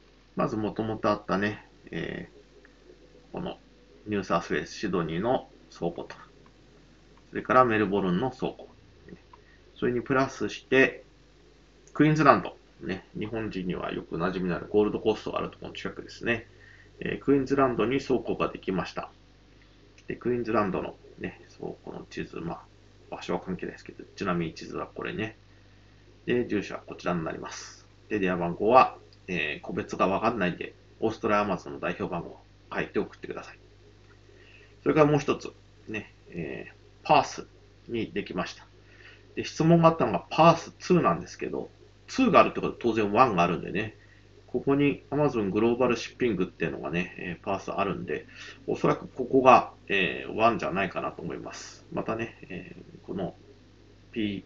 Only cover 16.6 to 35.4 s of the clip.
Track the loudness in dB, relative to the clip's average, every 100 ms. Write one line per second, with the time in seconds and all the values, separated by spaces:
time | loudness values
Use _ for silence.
16.6 | -20 -20 -20 -10 -8 -4 2 2 2 2
17.6 | 2 2 0 0 0 -2 -2 -2 -4 -4
18.6 | -4 -4 -4 -8 -12 -14 -20 -20 -20 -20
19.6 | -20 -20 -20 -16 -12 -6 -4 -2 0 0
20.6 | 0 -2 -6 -10 -20 -10 -10 -10 -20 -14
21.6 | -12 -12 -14 -14 -12 -10 -10 -10 -10 -10
22.6 | -14 -20 -20 -20 -16 -10 -6 -4 -4 -8
23.6 | -8 -12 -16 -18 -16 -6 -2 -2 -4 -8
24.6 | -10 -10 -10 -8 -8 -6 -6 -8 -20 -20
25.6 | -20 -20 -20 -20 -20 -10 -2 0 0 -2
26.6 | -4 -10 -12 -8 -4 -2 -4 -8 -10 -12
27.6 | -16 -18 -20 -20 -6 0 0 0 -2 0
28.6 | 6 8 6 2 -20 -18 -8 -4 -4 -6
29.6 | -6 -6 -4 0 0 2 0 0 -2 -4
30.6 | -10 -16 -20 -4 -4 -2 0 2 0 -4
31.6 | -6 -8 -6 -4 -6 -6 -8 -14 -20 -20
32.6 | -10 -8 -4 -4 -4 -8 -12 -12 -14 -20
33.6 | -20 -20 -20 -20 -20 -20 -20 -20 -20 -20
34.6 | -20 -4 2 6 6 4 2 -4